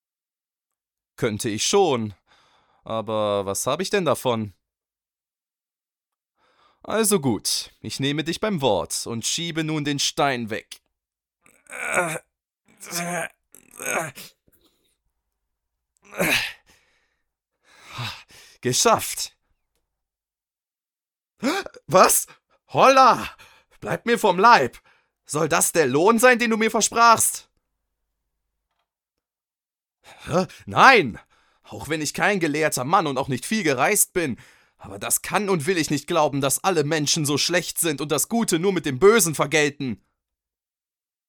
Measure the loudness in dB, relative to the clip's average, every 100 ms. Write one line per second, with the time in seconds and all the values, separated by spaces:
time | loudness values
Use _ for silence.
0 | _ _ _ _ _ _ _ _ _ _
1 | _ -4 -4 -2 -4 -4 0 2 2 2
2 | -4 -10 _ _ _ _ _ _ -8 -8
3 | -4 -2 0 0 -2 -4 -4 -4 -2 -2
4 | 0 0 0 -2 -4 -10 _ _ _ _
5 | _ _ _ _ _ _ _ _ _ _
6 | _ _ _ _ _ _ _ _ -6 -2
7 | 0 0 0 -4 -4 -6 -8 _ -12 -6
8 | -4 -4 -4 -6 -4 -2 0 0 -2 -8
9 | -8 -8 -6 -6 -6 -6 -4 -4 -4 -4
10 | -4 -2 -2 -2 -6 -10 -12 -20 _ _
11 | _ _ _ _ _ _ -18 -12 -6 -4
12 | -4 -6 -14 _ _ _ _ _ -12 -8
13 | -6 -8 -10 _ _ -20 _ -14 -8 -6
14 | -6 -12 -20 _ _ _ _ _ _ _
15 | _ _ _ _ _ _ _ _ _ _
16 | _ -4 -2 -2 -4 -10 _ _ _ _
17 | _ _ _ _ _ _ _ -20 -18 -12
18 | -12 -12 -20 -20 -20 _ -4 2 2 2
19 | 0 -8 -10 -14 _ _ _ _ _ _
20 | _ _ _ _ _ _ _ _ _ _
21 | _ _ _ _ -4 -4 -6 -14 2 4
22 | 6 4 -2 -10 _ _ _ 4 6 8
23 | 6 4 -2 -14 -20 _ _ _ -8 -6
24 | -2 0 2 4 6 6 4 -4 _ _
25 | _ _ -8 -4 0 0 0 2 2 4
26 | 4 6 4 4 2 0 0 0 0 4
27 | 6 6 2 -4 -12 _ _ _ _ _
28 | _ _ _ _ _ _ _ _ _ _
29 | _ _ _ _ _ _ _ _ _ _
30 | -20 -20 -6 -4 -4 -8 -6 4 6 6
31 | 2 -6 -18 _ _ _ -20 -14 -8 -6
32 | -6 -2 -2 0 -2 0 -2 -2 0 0
33 | 0 -2 -4 -6 -4 -2 0 0 0 0
34 | -2 -2 -4 -6 -12 _ _ _ -18 -12
35 | -6 -6 -4 -2 0 0 0 -2 0 -2
36 | 0 2 2 2 -2 0 0 0 0 0
37 | 0 -2 0 -2 0 -2 -2 -4 -4 -4
38 | -2 -2 -2 -2 0 0 0 -2 -2 4
39 | 6 6 4 0 0 2 2 0 -6 -6
40 | _ _ _ _ _ _ _ _ _ _
41 | _ _